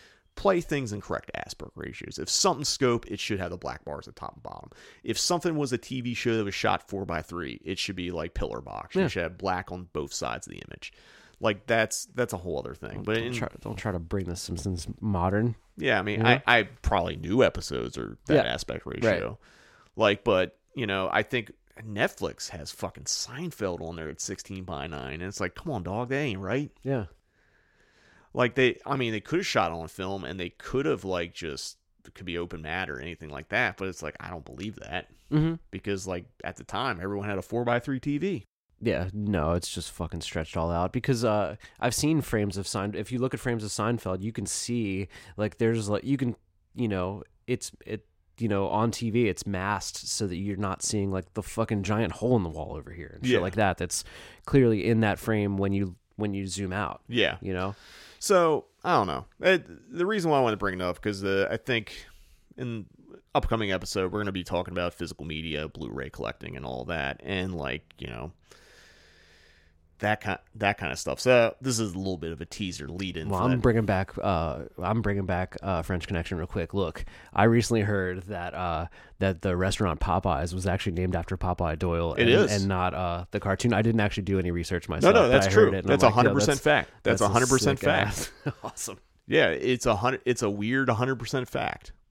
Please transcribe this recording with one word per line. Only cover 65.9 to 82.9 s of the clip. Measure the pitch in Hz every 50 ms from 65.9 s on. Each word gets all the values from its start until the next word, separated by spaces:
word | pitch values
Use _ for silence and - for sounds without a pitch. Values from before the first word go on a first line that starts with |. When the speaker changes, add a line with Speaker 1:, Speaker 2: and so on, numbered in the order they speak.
| 50 67 65 67
Speaker 1:
collecting | - - - 55 - - - 80 - 65
and | -
all | 62 64 62 62
that, | 78 85 80 69 69 69 - -
and, | 69 98 92 92 92 90
like, | 82 71 65 64 78 - _ - -
you | - -
know, | 58 57 64 80 - _ _ - - - - - - - - - - - - - - _ _ _ - _ _ _ _ _ _ _ _ _ _ _ _ -
that | 101 104 107 -
ki-, | - 107 92 - - _ -
that | 107 104 101 101 -
kind | - 73 64
of | -
stuff. | - - 65 -
So | - 127 127 123 117 113 - -
this | 127 135 123 110
is | 113 101 85
a | 95
little | 95 95 92
bit | 82 78 82
of | 82 80
a | 85
teaser | - - - 104 92 85 - 73 67
lead | 82 90 98 92 85 85
in | 78 101
Speaker 2:
Well, | 98 90
Speaker 1:
for | 104
Speaker 2:
I'm | 127
Speaker 1:
that. | 127 123
Speaker 2:
bringing | 110 123 113 113 110
back, | 98 101 92 95 - - -
uh, | - 101 95 82 80 82 64 - - - - -
I'm | 87 92 110 117
bringing | 101 104 101 98 95
back, | 90 92 87 92 - - -
uh, | - 98 92 82
French | 82 - 95 85 82 -
Connection | 101 85 85 - 95 82
real | 82 -
quick. | - 85 85 - -
Look, | 98 92 80 - - - - - - - - -
I | 98 104
recently | 113 117 120 107 - 117 113
heard | 101 101 104 98 95 92 90 92 90 95
that, | 104 87 87 87 -
uh, | 85 92 87 82 78 82 82 - - - - - -
that | 98 95 92 82
the | - 98 87 87
restaurant | 92 95 95 - 110 90 80 -
Popeyes | - - 85 92 - 98 80 67 80 85 87
was | 92 90
actually | 95 87 95 - 104 85
named | 87 90 90 87 85
after | 82 - 95
Popeye | - - 92 87 - 90 82 80 78
Doyle | 95 90 85 85 85 85 -
Speaker 1:
It | -
Speaker 2:
and, | 120 117
Speaker 1:
is. | 127 180 214 - 104
Speaker 2:
and | 101 98 98
not, | 95 92 90 90